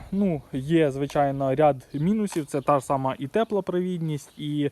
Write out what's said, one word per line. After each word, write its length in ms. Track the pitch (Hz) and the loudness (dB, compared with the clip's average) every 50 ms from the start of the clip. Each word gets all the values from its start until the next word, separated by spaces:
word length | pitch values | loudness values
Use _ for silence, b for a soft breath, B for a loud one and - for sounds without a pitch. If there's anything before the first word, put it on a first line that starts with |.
| - - | -8 -6
ну, 300 | 190 196 202 185 160 135 - - | -2 0 0 0 0 -2 -4 -6
є, 380 | - 131 131 151 165 165 156 139 | -8 -6 -2 2 4 4 4 4
звичайно, 640 | 131 139 143 139 - 151 143 139 139 139 139 135 131 | 2 -2 -4 0 2 2 2 2 2 0 0 0 4
ряд 340 | 143 156 147 139 127 - - - | 4 4 4 4 2 -6 -8 -6
мінусів. 520 | 143 156 190 220 220 208 190 - 165 143 | -2 0 0 2 0 -2 -2 -2 -4 -4
Це 140 | - - 143 | -4 -4 -2
та 200 | - - 147 135 | 2 2 2 2
ж 60 | - | 2
сама 300 | - 143 135 135 131 127 - | 0 -2 0 0 -2 -4 -4
і 80 | 143 | -8
теплопровідність, 1040 | 139 - 214 226 - 214 196 180 - 180 180 180 185 180 165 165 156 151 135 - - _ - | -2 -2 -2 0 0 -2 -4 -2 -2 -2 -2 -2 -2 -4 -4 -4 -4 -4 -6 -8 -14 _ -10
і, 320 | 151 147 147 147 143 139 | -8 -4 -2 -2 -2 -2